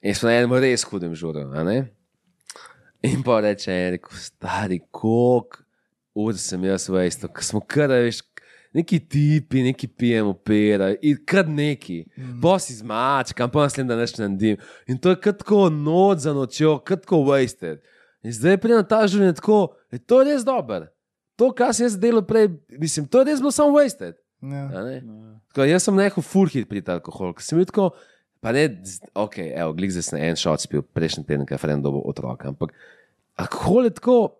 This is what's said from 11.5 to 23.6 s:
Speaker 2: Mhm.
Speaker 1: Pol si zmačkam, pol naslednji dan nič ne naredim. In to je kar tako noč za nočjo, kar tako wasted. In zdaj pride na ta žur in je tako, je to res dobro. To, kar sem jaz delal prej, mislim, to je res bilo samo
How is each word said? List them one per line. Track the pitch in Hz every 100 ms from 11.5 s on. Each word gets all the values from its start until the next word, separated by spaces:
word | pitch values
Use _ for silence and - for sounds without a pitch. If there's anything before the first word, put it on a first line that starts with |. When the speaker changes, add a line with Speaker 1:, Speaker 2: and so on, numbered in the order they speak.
| 147 151 139 - 85 -
Speaker 2:
Mhm. | - 127 123
Speaker 1:
Pol | 160 190
si | -
zmačkam, | 117 107 110 127 139 127 - 123
pol | 151
naslednji | 143 139 131
dan | 117
nič | 117
ne | -
naredim. | 104 98 107 101 - -
In | - 127
to | 180
je | 185
kar | 208
tako | 202 - 202 190
noč | 151 147 170 196 185
za | 143
nočjo, | 143 131 - 156 147
kar | - 190
tako | - 175
wasted. | 139 139 127 - 85 76 _ _ _ _
In | 110
zdaj | 117 143 190
pride | 226 233
na |
ta | 185 220
žur | 214 202
in | 190
je |
tako, | 160 - 214 180 - _
je | 123
to | _ 247
res | 277 285
dobro. | 233 254 127 98 78 _ _ _ _ -
To, | 247
kar | 254 247
sem | 220
jaz | 240 202
delal | 220 226
prej, | 185 220 214 160 _
mislim, | 127 156 156
to | 143 247
je | 269
res | 294
bilo | 277
samo | 285